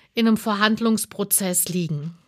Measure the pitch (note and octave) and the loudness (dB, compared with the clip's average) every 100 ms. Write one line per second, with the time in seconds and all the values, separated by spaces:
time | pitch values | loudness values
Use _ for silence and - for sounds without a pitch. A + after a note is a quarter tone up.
0 | _ - A3+ G#3+ A3+ G3+ G#3+ A3 A3+ G#3+ | _ 0 2 2 0 2 2 2 2 0
1 | - - G3+ - F#3+ F3+ - F3+ E3 D3 | -2 -6 -2 0 0 0 -2 -2 -2 -4
2 | D#3+ E3+ | -6 -12